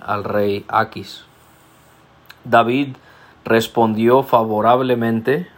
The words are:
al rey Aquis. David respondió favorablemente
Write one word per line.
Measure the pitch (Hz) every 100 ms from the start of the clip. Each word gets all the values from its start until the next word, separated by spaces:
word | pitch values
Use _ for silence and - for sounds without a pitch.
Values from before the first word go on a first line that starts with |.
| -
al | 104
rey | 98 104 101 101 -
Aquis. | 110 110 - 95 - - _ _ _ _ _ _ _ _ _ _ - 123
David | 117 113 131 139 131 _ - - _ -
respondió | 113 110 - 110 107 113 131
favorablemente | 131 120 113 107 110 123 127 120 117 113 113 156 180